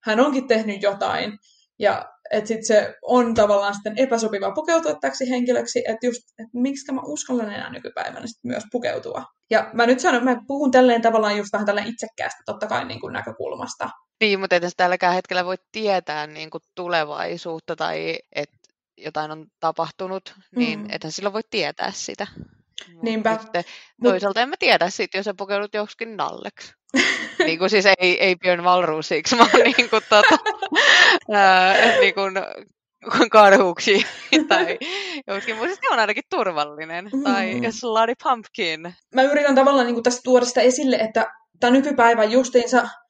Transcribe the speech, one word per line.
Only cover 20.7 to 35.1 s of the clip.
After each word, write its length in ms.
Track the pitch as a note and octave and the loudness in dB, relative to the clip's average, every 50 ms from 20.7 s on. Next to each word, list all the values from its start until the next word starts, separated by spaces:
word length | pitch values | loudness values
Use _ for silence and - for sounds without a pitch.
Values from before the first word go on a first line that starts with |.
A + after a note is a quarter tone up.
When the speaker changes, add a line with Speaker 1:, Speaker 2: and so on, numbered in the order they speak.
| D#3 D#3 | -4 -8
Speaker 1:
Mm. 60 | - - | -10 -10
Speaker 2:
ethän 200 | - D#3+ - D#3 | -12 -10 -10 -10
silloin 220 | D#3 - F#3+ G3+ G3 | -12 -6 -8 -6 -6
voi 80 | A3 A3+ _ | -6 -8 _
tietää 420 | - A3 E3 C#3+ - - - G3 | -4 -4 -4 -4 -4 -6 -8 -8
sitä. 360 | G3 - - - - - G3+ - - - - _ _ _ _ _ _ - - - E3+ | -6 -8 -12 -12 -10 -10 -12 -12 -12 -20 -20 _ _ _ _ _ _ -20 -20 -20 -16
Mut 100 | - - | -8 -6
Speaker 1:
Niinpä. 340 | A3+ A3+ A3 G#3+ A3+ A3 A3 | -6 -6 -2 -2 -2 -2 -2
Speaker 2:
sitten 220 | G#3+ - - F3 E3+ - - - - _ _ _ | -6 -8 -8 -8 -8 -8 -16 -20 -20 _ _ _
Speaker 1:
Mut 100 | A#3 A#3+ | 2 2
Speaker 2:
toisaalta 300 | F#3+ F3+ G3+ G3+ G3 A3 | 2 2 0 -2 0 0
en 80 | A#3+ C4+ | -2 -2
mä 60 | E4 - | -4 -2
tiedä 300 | G4 D4+ A3 D#3+ E3 F3+ | 0 0 0 0 -2 -4
sit, 240 | F#3+ - G#3+ E3 - | -4 -6 -8 -6 -6
jos 120 | F#3+ G3+ | -8 -6
sä 80 | G#3 G3 F3+ | -8 -8 -10
pukeudut 360 | G3+ F#3+ G3+ G3+ G#3 G3+ - | -8 -6 -6 -6 -6 -6 -6
joksikin 440 | G#3+ G#3 G#3 - _ A#3 A3+ A3 F#3+ | -8 -8 -8 -10 _ -14 -12 -6 -6
nalleksi. 560 | D3+ - - - - G#3 _ - - - _ _ _ _ - | -6 -6 -6 -10 -14 -16 _ -16 -20 -20 _ _ _ _ -2
Speaker 1:
<laughs> 520 | C4+ - - - - - - - - - | 0 0 0 -2 -4 -8 -12 -4 -2 -2
Speaker 2:
Niinku 240 | - E3 E3 F3+ F#3 | -2 0 0 0 2
siis 160 | G#3 G#3 F#3 | 2 4 6
ei, 380 | G3+ F#3+ F#3 F3+ F3+ F3+ - - | 4 4 6 4 2 2 4 2
ei 120 | F#3+ F#3 | 0 0
Björn 280 | F3 - F#3 F3+ F3 F3 | 0 0 0 0 2 2
Wahlroosiksi, 760 | F3+ F3+ F#3 F3+ D#3+ D#3 D#3 D#3 - F3+ D3+ E3 - - A#3 | 2 4 4 2 0 -2 -4 -4 -4 -4 -2 -2 -2 6 6
<laughs> 20 | |
vaan 100 | A#3 A3+ - - - | 6 6 8 4 4
niinku 360 | A#3+ B3 - B3 A#3 - A3 - - | 4 4 0 0 0 0 -2 2 4
tota, 280 | A3 G#3 G#3 C5 - - - G#4+ G4 - - - - F#4 C#5+ C#5+ - - - - F4+ F4 _ - | 6 6 6 6 4 4 2 -4 -6 -6 -8 -4 -2 2 4 4 6 6 6 6 4 2 _ 0
ää, 680 | G#3+ G3+ G3 F#3+ F#3 F#3 F#3 F#3 G3 - G#3+ A#3 A#3 - | 2 4 6 6 6 6 4 4 4 4 4 4 4 4
niinku 220 | G3+ G3 F#3 G3 G3 G3 F#3 F#3+ - - - - - _ _ _ _ _ _ _ - - - - - A3 | 2 2 2 -2 -4 -4 -4 -6 -6 -6 -12 -18 -20 _ _ _ _ _ _ _ -10 -4 2 2 2 6
karhuksi 720 | - A3 G#3 G3 G3 - G3 F3+ E3+ - - - G3+ F#3+ F3+ - - - | 8 10 10 10 10 8 6 2 0 -2 0 2 2 2 2 -2 -8 -14
<laughs> 260 | - - - D4+ D#4 - | -4 0 0 0 2 2
tai 280 | G3+ F#3 F4+ - F3+ - C4 E4 F#4 G4+ G4+ F#4+ | 2 2 2 0 -4 -6 -6 -8 -8 -8 -8 -10